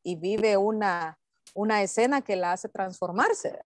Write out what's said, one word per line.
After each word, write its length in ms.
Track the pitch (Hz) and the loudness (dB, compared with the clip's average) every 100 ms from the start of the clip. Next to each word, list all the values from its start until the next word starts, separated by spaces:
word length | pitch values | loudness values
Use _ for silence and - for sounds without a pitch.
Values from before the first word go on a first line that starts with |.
y, 80 | 170 | -8
y 40 | 170 | -4
vive 400 | 180 214 220 196 | -2 2 4 4
una, 600 | 202 220 202 175 165 - _ _ - | 2 2 0 0 -4 -10 _ _ -14
una 280 | 190 214 220 | -4 0 2
escena 380 | 196 - 247 277 | 2 2 2 2
que 160 | 254 190 | 0 -2
la 160 | 175 | 0
hace 160 | 185 220 | -2 -6
transformarse 880 | - 190 185 180 185 359 415 - - | -6 -6 -4 -4 0 2 0 -4 -8